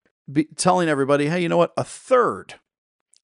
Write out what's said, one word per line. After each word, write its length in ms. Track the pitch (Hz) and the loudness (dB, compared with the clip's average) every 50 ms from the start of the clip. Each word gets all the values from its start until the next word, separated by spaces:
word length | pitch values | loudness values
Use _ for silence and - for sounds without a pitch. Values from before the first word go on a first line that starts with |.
| _ _ _ _ _ - | _ _ _ _ _ -6
be 140 | 135 151 156 - - | -2 -2 -2 -2 -4
telling 340 | - - 180 180 185 175 160 | -2 0 2 2 2 2 0
everybody, 380 | 151 135 139 131 143 143 143 147 | 0 0 0 2 2 0 0 0
"Hey, 140 | 165 185 | -2 -2
you 80 | 175 170 | -2 -2
know 80 | 170 170 | 0 0
what? 160 | 170 - - - | 0 0 0 -6
A 60 | 123 | -8
third, 760 | - - - - - 262 254 233 165 113 190 180 - - - _ _ _ _ _ _ _ _ _ _ _ _ | -8 -10 -14 -4 0 2 2 2 0 -2 -6 -10 -18 -20 -20 _ _ _ _ _ _ _ _ _ _ _ _